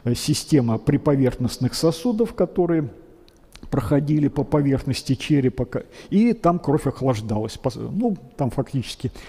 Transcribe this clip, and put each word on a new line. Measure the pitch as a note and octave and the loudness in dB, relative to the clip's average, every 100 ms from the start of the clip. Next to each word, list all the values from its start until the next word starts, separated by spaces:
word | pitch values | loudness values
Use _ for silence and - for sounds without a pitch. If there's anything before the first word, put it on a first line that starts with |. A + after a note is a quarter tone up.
э, | A#2+ | -4
система | A#2+ - D3+ - D3+ A#2 A2+ | -2 -2 -2 2 2 4 0
приповерхностных | - C#3+ D#3 C#3 B2+ - B2 - B2+ | 0 0 2 4 2 0 -4 -2 -2
сосудов, | - E3 E3 B3 A3 A3+ | 0 0 0 -2 0 0
которые | - F3+ - F3 E3 C#3 - - - - _ _ - - | 0 -2 0 0 0 -2 -8 -20 -20 -20 _ _ -20 -6
проходили | - - C#3+ D3 D3+ C#3+ | -4 0 2 2 2 2
по | - | 0
поверхности | C3+ D3+ C#3+ C3+ - B2 - | 0 2 2 0 -2 -4 -2
черепа, | B2+ - D3 B2+ - B2 | -2 2 2 2 0 -4
ка-, | - - - - | -6 -10 -16 0
и | G3+ A#3 | 2 4
там | A#3 E3+ F3 | 4 2 2
кровь | - C3 C#3 | 0 0 0
охлаждалась. | - C3 A2+ A2 G#2+ A2 - | -2 -2 -2 -2 -4 -4 -4
Пос-, | C3 - | -6 -4
ну, | A#2 D#3+ A#3+ F#3 - - | -6 -2 -2 -2 -8 -4
там | C3 | -4
фактически | - - C3+ - - B2+ - | -2 -4 -4 -6 -6 -8 -8